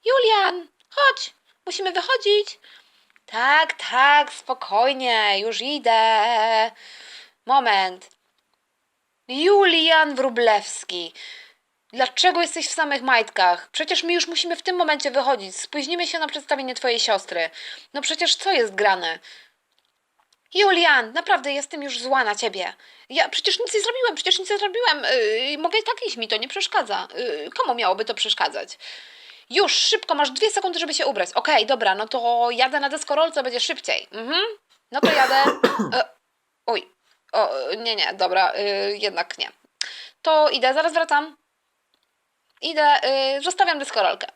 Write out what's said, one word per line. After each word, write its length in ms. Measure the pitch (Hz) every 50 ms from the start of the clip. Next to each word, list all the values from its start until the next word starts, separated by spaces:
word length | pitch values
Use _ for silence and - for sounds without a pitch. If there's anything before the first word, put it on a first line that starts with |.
| _
Julian, 640 | 440 508 539 494 440 440 415 381 359 349 359 339 _ _ _ _ _
chodź! 460 | - - 571 554 523 - - - _ _ _ _ _ _ _
Musimy 260 | - 349 - 415 370 349
wychodzić! 640 | 370 349 - 539 494 - 415 415 415 415 - - _ _ - - - _ _ _ _ _ _ _ _ _
Tak, 460 | - - 220 240 269 285 311 320 311 - - - -
tak, 420 | 226 247 262 285 294 294 285 294 -
spokojnie, 1040 | - - - 254 254 - - 196 208 240 269 277 262 262 247 233 220 214 208 196 196
już 220 | 202 226 220 -
idę. 1080 | 233 269 294 294 247 240 226 226 220 226 220 220 208 233 240 220 214 226 226 220 220 233 226 - - - - - - - - - - _ _ _ _
Moment. 640 | - 254 277 254 233 208 196 190 185 180 180 - - _ _ _ _ _ _ _ _ _ _ _ _ _ _ _ _ _ _ _ _ _ _ _ -
Julian 880 | 254 269 311 370 403 403 392 359 330 330 320 320 330 320 311 302 285
Wróblewski, 960 | 247 269 269 233 226 240 226 214 202 196 - - - - _ 180 175 170 165 _ - - - - - - - _ _ _ _ _ _ _ _ -
dlaczego 480 | 233 262 254 - - - 370 349 339
jesteś 280 | 339 330 - 330 302 -
w 60 | -
samych 280 | - 311 294 285 269 240
majtkach? 680 | 262 254 233 220 226 - - 185 180 175 175 - _
Przecież 320 | _ - 311 302 370 - -
my 100 | 339 349
już 160 | 349 349 -
musimy 280 | 339 349 392 349 339
w 60 | 330 -
tym 140 | - 359
momencie 340 | 359 349 311 302 285 294 285
wychodzić. 460 | 247 277 254 262 269 220 196 190 185
Spóźnimy 500 | - - - - 294 269 269 339 349 349
się 120 | 330 - 330
na 80 | 311
przedstawienie 480 | 302 - 302 269 - 311 277 269 254 254
twojej 260 | 240 - 254 240 226
siostry. 500 | - - 214 190 - - 185 175 165 160 - - - - - - - _ _
No 80 | 277 269
przecież 340 | - 320 302 349 311 -
co 160 | - - 392 381
jest 220 | 285 233 214 196
grane? 440 | 196 208 202 190 185 175 165 165 160 _ - - - - _ _ _ _ _ _ _ _ _ _ _ _ _ _ _ _ _ _ _ _ _ -
Julian, 580 | 359 415 392 381 339 359 320 294 262 233 220 233
naprawdę 400 | 320 339 - 403 330 254 285 277
jestem 300 | 285 285 - - 302 285
już 160 | 277 247 226
zła 260 | 240 254 269 269 247
na 100 | 214 208
ciebie. 400 | 202 - 220 196 196 180 180 - _ - - - - - _
Ja 200 | 254 320 - -
przecież 300 | - - - 403 - -
nic 160 | 480 415 -
nie 60 | 427
zrobiłem, 340 | 403 453 480 523 508 480 320
przecież 240 | - - 381 381 -
nic 120 | 381 -
nie 80 | 415 403
zrobiłem. 480 | 403 403 359 466 494 453 311 294 247 - 262 254 226 214 214 226 254 277
Yy, 80 | 302 294
mogę 240 | 311 339 330 440 427
tak 240 | 427 494 - 494
iść, 100 | 415 -
mi 120 | 233 226 220
to 80 | 226
nie 120 | 214 226 269
przeszkadza. 600 | - 392 392 - - 392 277 214 202 180 180 - -
Yy, 360 | 170 254 240 - 302 - -
komu 240 | - - 508 330 247
miałoby 300 | 240 226 185 190 - 220
to 100 | 220 220
przeszkadzać? 640 | - - 220 - - 180 156 - - - - - _ - - - - - - - - - - - - - _
Już, 220 | 240 349 403 320 -
szybko, 420 | - - - - - - - 330
masz 160 | 285 294 269
dwie 200 | 254 - 427 427
sekundy, 280 | 403 403 381 370 349 339
żeby 160 | - 208 208
się 120 | - -
ubrać. 260 | 269 254 208 175 - -
Okej, 320 | - - - 302 240 220
dobra, 280 | 214 277 240 - 190 190
no 140 | 196 220 220
to 400 | - 254 233 233 240 240 240 240
jadę 300 | 240 233 254 262 262 294
na 80 | 277 277
deskorolce, 540 | 277 294 - - 294 294 320 330 320 294 262
będzie 180 | 254 240 240
szybciej. 480 | - - 285 - - - 139 - - _ -
Mhm. 320 | 214 226 240 302 349 403 466 427 - _ _ _ _ _ _ -
No 80 | 269
to 120 | 311 330 311
jadę. 320 | 294 269 254 269 269 277
<coughs> 120 | - 247 - - - - - 214 151 -
E, 140 | 254 - - - _ _ _ _ _ _ _ _ _ _
oj. 260 | - 233 - - _ _ _ _ _ _ _ _ _ -
O, 180 | 220 214 - - - 131 135 175 214
nie, 180 | 226 233 220
nie, 180 | 202 160 - -
dobra, 380 | 196 185 180 185 190 190 - -
y, 420 | - 202 202 202 196 202 202 208 208
jednak 400 | 208 208 185 170 170 - - -
nie. 140 | - - - _ _ _ _ _ - - - - - - _ _ _
To 280 | 320 320 311 302 294
idę, 240 | 254 277 233 254 269
zaraz 180 | 302 320 330 302
wracam. 440 | 330 330 330 294 285 302 320 294 _ _ _ _ _ _ _ _ _ _ _ _ _ _ _ _ _ _ _ _ _ _ _ _ _
Idę, 400 | - 320 330 302 302 294 294 - - 254 269 269 269 269 277 277
y, 40 | 285
zostawiam 360 | 349 370 - 392 349 330 294
deskorolkę. 480 | 277 - - 226 196 175 151 - - - -